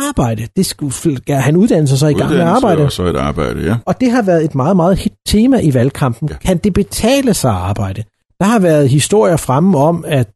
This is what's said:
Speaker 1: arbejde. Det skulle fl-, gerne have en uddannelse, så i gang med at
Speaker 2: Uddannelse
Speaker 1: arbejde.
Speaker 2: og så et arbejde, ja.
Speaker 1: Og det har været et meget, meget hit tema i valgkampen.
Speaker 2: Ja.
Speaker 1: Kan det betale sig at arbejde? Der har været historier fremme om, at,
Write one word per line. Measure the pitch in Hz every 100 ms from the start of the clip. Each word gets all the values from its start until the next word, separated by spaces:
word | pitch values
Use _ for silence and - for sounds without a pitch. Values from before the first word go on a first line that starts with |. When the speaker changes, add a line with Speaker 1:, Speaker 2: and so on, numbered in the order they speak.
| 285
Speaker 1:
arbejde. | - 127 110 117 -
Det | 190
skulle | - 147
fl-, | - 165 131 -
gerne | 139
have | 127
en | 170
uddannelse, | 233 196 143 135
så | 151
i |
gang | 143
med | -
at | -
Speaker 2:
Uddannelse | 170 226 240
Speaker 1:
arbejde. | 156
Speaker 2:
og | 139
så | -
et | 90 71
arbejde, | 71 82 67 65 76
ja. | 117 -
Speaker 1:
Og | -
det | 254
har | 247
været | 196 170 156
et | 139
meget, | 135 196
meget | 170 185
hit | - - -
tema | 208 247 247
i | 180
valgkampen. | 127 135 - 135 117 151
Speaker 2:
Ja. | -
Speaker 1:
Kan | - 180
det | 208
betale | 185 196 - 220 277 262
sig | 180 127
at | 92
arbejde? | 92 101 98 98 107 _ _ -
Der | 196
har | 233
været | 180 151 139
historier | 147 - 208 202 165
fremme | - 127 190 156
om, | 151 170 165
at, | 143 117